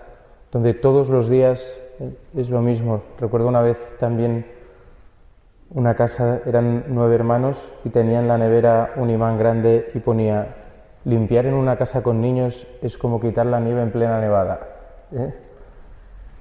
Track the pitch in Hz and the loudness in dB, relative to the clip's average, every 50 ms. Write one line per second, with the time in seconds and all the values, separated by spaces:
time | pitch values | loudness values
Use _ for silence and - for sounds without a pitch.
0 | - - - - - - - - - _ - 120 117 120 113 - - 135 135 143 | -18 -20 -20 -20 -20 -20 -20 -20 -12 _ -2 0 2 2 2 2 2 4 4 4
1 | 135 131 131 127 113 117 127 131 131 127 127 - - - - - - - - - | 2 2 2 0 2 2 4 4 4 4 2 0 -6 -14 -16 -18 -20 -20 -16 -14
2 | 135 127 131 - - - - 139 123 120 123 120 117 120 117 113 117 117 110 104 | -12 -12 -14 -16 -20 -10 -8 -6 -4 -2 0 0 2 0 0 0 0 -2 -2 -4
3 | - - - - 120 104 123 113 117 123 123 120 120 120 117 - - - - - | -6 -10 -8 -6 -4 -2 0 0 0 2 2 2 2 2 0 -2 -6 -14 -8 -4
4 | 123 117 117 113 117 117 117 117 117 - - - - - - - - - - - | -2 -2 0 0 0 0 -2 -2 -6 -10 -16 -20 -20 -20 -20 -20 -20 -20 -20 -20
5 | - - - - - - _ _ _ _ _ _ - - 175 135 123 117 110 - | -20 -20 -20 -20 -20 -20 _ _ _ _ _ _ -20 -8 -4 0 0 2 2 2
6 | 120 117 - - 120 120 123 120 - 127 120 117 120 120 120 120 - 143 127 120 | 0 -2 0 -2 -2 -2 -2 -2 -2 0 0 2 2 2 0 -2 -4 -4 -2 0
7 | 120 117 120 120 117 117 120 120 127 139 135 - - - - - - 117 - 120 | 2 4 4 2 2 2 0 0 0 -2 -4 -6 -10 -18 -16 -12 -8 -2 0 0
8 | 113 113 117 120 117 120 120 117 117 113 113 117 120 117 113 113 117 - - 135 | 2 2 2 2 2 2 2 2 2 4 4 4 4 4 4 4 2 -2 -4 -4
9 | 123 117 113 110 113 113 113 107 113 117 113 113 110 113 113 113 - - - 117 | -2 0 0 0 0 0 0 2 2 2 2 2 2 2 2 2 0 -2 -8 -4
10 | - 123 113 113 110 107 107 104 104 - - - - - - - - - - - | -2 0 0 2 0 0 0 -2 -4 -6 -10 -18 -20 -20 -20 -20 -20 -20 -20 -10
11 | - 139 117 113 110 95 120 117 123 135 135 135 131 131 120 - 127 - - 127 | -4 0 0 0 2 2 2 2 2 2 0 0 0 0 0 -2 -2 -2 -4 -2
12 | 107 123 113 113 117 127 127 127 127 123 - - - - - - - 117 - - | -2 0 0 0 0 0 0 0 -2 -2 -4 -8 -14 -20 -12 -10 -10 -10 -6 -6
13 | - 120 117 110 117 117 104 117 117 123 123 117 117 117 120 123 117 110 101 117 | -4 -2 -2 -2 -2 -2 -2 0 0 0 0 0 -2 -2 -2 -2 -2 -2 -2 0
14 | 117 117 113 110 110 107 104 98 92 92 95 - - - - - - - - - | 0 0 0 0 0 2 2 2 0 0 -4 -6 -10 -14 -18 -20 -20 -20 -20 -20
15 | - - 143 120 131 147 - - - - - - - - - - - - - - | -18 -12 -8 -8 -8 -8 -10 -12 -18 -20 -20 -20 -20 -20 -20 -20 -20 -20 -20 -20
16 | - - - - - - - - | -20 -20 -20 -20 -20 -20 -20 -20